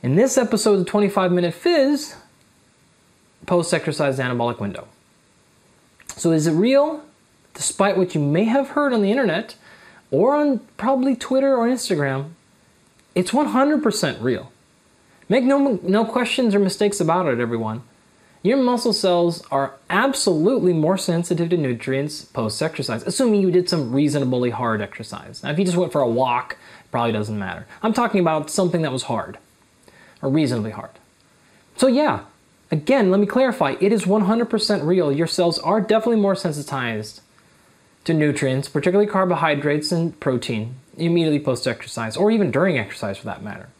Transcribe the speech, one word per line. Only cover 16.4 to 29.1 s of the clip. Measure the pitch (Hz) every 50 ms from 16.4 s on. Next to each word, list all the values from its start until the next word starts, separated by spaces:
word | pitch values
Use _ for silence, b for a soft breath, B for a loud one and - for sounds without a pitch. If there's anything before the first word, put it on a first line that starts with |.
| 254 226 196
or | 202
mistakes | 196 185 - - 208 208 202 -
about | 175 156 165 180 185
it, | 156 123 117
everyone. | 120 113 120 113 113 110 110 113 127 b b b b b b b b b b b
Your | - 185 247
muscle | 277 254 247 247 233 - 240 214
cells | - - 190 175 175 175 170 165 165 - -
are | - 135 139 131 - - _ _
absolutely | 175 196 240 277 269 - - 202 175 156 160 208 269 233 - 185
more | 170 160 151 160 190
sensitive | 185 - - 170 170 170 - 175 160 170 165
to | 180 170
nutrients | 147 127 123 113 - - 131 135 143 151 147 - -
post-exercise, | - _ 123 117 110 - - 156 160 165 - - - 127 127
assuming | - - 180 - 269 240 214 202
you | 190 185
did | 170 180 175 -
some | 185 160 139 113
reasonably | 120 139 151 147 147 147 135 123 127 123 123 123
hard | 113 120 123 117 110 104
exercise. | 104 98 - - - - - - - - - -
Now, | - 135
if | 151 165
you | 202
just | 180 170
went | 175 180 151
for | - 151
a | 135 120
walk, | 113 120 131 123 120 123 127 - - B B B B B
it | B B
probably | - 123 120 117
doesn't | 110 107 104 104 110 104
matter. | 98 92 87 85 - B B B
I'm | - 226
talking | 220 - 240 226 - 202
about | 175 165 160 156 151 -
something | - - 190 175 170 170
that | 160 143
was | 127 131
hard, | - -